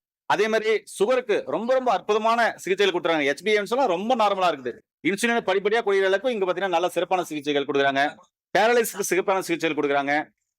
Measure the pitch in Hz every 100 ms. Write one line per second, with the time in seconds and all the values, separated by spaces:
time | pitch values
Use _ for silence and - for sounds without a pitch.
0 | - _ - 156 220 220 214 214 - -
1 | 208 254 240 175 131 156 233 254 247 220
2 | 185 214 220 233 214 - 175 190 196 170
3 | 165 160 139 143 185 208 202 247 254 175
4 | 220 247 208 190 180 147 123 - _ _
5 | 156 196 233 233 220 190 202 226 202 196
6 | 190 196 254 220 185 175 190 170 175 170
7 | 170 185 160 151 143 143 135 139 135 139
8 | 147 - _ _ _ 175 220 240 226 190
9 | 196 175 196 190 - 165 165 147 147 143
10 | 139 147 - _ _